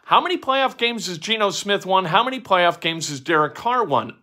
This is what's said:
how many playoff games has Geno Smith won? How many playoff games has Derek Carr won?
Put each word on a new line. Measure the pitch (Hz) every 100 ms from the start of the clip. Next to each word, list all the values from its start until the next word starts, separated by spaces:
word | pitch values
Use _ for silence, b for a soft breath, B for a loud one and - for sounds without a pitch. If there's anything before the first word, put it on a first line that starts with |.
| -
how | 208
many | 339 359
playoff | 269 269 262 -
games | 233 233 175
has | 170
Geno | 190 220 202
Smith | - 202 196 185
won? | 190 180
How | 190
many | 247 262
playoff | - 185 175 160
games | 165 165 151
has | 143
Derek | 127 160 151
Carr | - 233 247
won? | 202 131 113 -